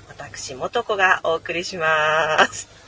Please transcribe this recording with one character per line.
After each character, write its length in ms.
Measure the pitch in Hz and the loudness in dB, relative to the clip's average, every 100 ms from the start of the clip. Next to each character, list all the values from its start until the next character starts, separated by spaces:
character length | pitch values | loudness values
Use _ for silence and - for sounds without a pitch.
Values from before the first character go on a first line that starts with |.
| - | -12
私、 460 | - 143 - - | -16 -14 -12 -12
素 280 | 127 165 240 | -8 -4 -4
子 140 | 226 208 | -2 2
が 240 | 185 - | 4 2
お 100 | - | 0
送 180 | 165 - | -2 -2
り 100 | 170 | -6
し 140 | 185 185 | -6 -4
ま 600 | 160 156 156 156 156 160 196 | 0 2 2 2 2 4 2
す。 200 | - - - | 2 -14 -16